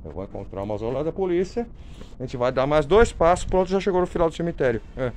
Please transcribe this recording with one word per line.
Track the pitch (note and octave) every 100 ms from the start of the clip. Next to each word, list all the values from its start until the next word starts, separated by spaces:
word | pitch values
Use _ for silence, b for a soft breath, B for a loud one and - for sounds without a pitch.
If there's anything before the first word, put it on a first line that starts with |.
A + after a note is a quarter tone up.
Eu | D#2+
vou | D2+
encontrar | F#2+ G#2+ G2 F#2+
o | G2+
mausoléu | G#2 A2+ C3
da | D#3
polícia. | D3+ F#3 F3 F#3 A#3+ A#3 B B B B B
A |
gente | B2+ B2+
vai | A#2+
dar | C3 C3+
mais | D3+ C#3+
dois | G3 A#3
passos, | - E3+ F3+
pronto, | - F#3 F#3
já | G3
chegou | F#3+ F3+
no | F3+
final | E3+ E3
do | -
cemitério. | E3+ E3 C3+ A2+ - -
É. | B2+